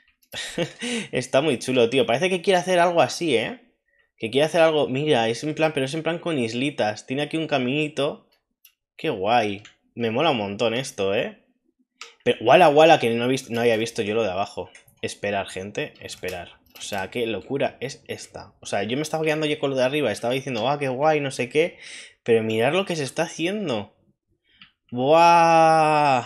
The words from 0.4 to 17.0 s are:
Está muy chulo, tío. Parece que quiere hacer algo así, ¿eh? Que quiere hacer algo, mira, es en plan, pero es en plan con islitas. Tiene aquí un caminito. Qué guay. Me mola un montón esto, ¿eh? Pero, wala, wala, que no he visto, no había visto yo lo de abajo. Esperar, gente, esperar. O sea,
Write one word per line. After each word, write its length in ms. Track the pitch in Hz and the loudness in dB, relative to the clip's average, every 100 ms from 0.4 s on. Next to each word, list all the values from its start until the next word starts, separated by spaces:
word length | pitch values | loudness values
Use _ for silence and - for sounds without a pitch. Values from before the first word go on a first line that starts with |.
| - - 170 - 240 233 160 | -10 -8 -8 -8 -8 -8 -6
Está 300 | 131 - 131 | -8 0 0
muy 180 | 156 120 | 2 -2
chulo, 300 | - 127 117 | -2 2 2
tío. 160 | 131 113 | 2 0
Parece 240 | 123 180 | 0 0
que 120 | 185 | -2
quiere 180 | 196 180 | 0 0
hacer 200 | 175 175 | 2 2
algo 220 | 175 170 | 4 2
así, 340 | 123 - 170 113 | 2 0 0 0
¿eh? 260 | 147 254 _ _ _ _ _ _ | -2 -8 _ _ _ _ _ _
Que 140 | 113 | -4
quiere 140 | 131 156 | 0 2
hacer 160 | 175 | 4
algo, 260 | 160 151 110 | 4 4 0
mira, 400 | 131 151 127 113 | -2 0 2 2
es 160 | 117 | -2
en 120 | 151 151 | -6 -2
plan, 180 | 156 | -2
pero 120 | 151 131 | 0 -4
es 80 | |
en 100 | 160 | -4
plan 160 | 160 170 | -4 -6
con 200 | 175 151 | -4 -2
islitas. 640 | 113 120 143 139 107 104 - | -2 -2 -4 -2 -2 -4 -8
Tiene 180 | 135 | -6
aquí 140 | 147 160 | -4 -6
un 100 | 156 | -2
caminito. 840 | 143 123 147 151 143 143 196 _ _ _ _ _ _ _ - | -2 0 -2 -4 -4 -4 -6 _ _ _ _ _ _ _ -8
Qué 120 | 160 | -6
guay. 520 | 110 98 120 107 101 - _ _ | -4 2 2 2 -4 -12 _ _
Me 180 | 117 113 | -6 -4
mola 200 | 117 165 | 0 0
un 60 | 123 | 0
montón 360 | 101 104 117 | -4 -2 -2
esto, 400 | 117 135 - 98 | -2 -6 -4 -2
¿eh? 300 | 107 214 - _ _ _ _ _ _ - _ | 0 -4 -10 _ _ _ _ _ _ -20 _
Pero, 140 | - - | -2 0
wala, 280 | 113 160 165 | 4 6 8
wala, 300 | 147 160 147 | 8 6 6
que 100 | 120 | 2
no 140 | 117 120 | 0 -2
he 20 | |
visto, 260 | 131 - | -2 -4
no 80 | 117 | -2
había 160 | 120 110 | 0 0
visto 240 | 113 - | -2 -4
yo 140 | 104 110 | -2 -2
lo 80 | |
de 80 | 104 | -2
abajo. 380 | 92 104 - 85 - _ _ | -4 -6 -8 -14 -18 _ _
Esperar, 460 | 113 - 101 101 95 | -10 -8 -6 -4 -6
gente, 460 | 92 101 120 147 - | -10 -10 -8 -10 -12
esperar. 580 | 92 - 92 90 82 - _ - | -18 -12 -10 -10 -14 -20 _ -18
O 40 | |
sea, 300 | - 101 | -10 -8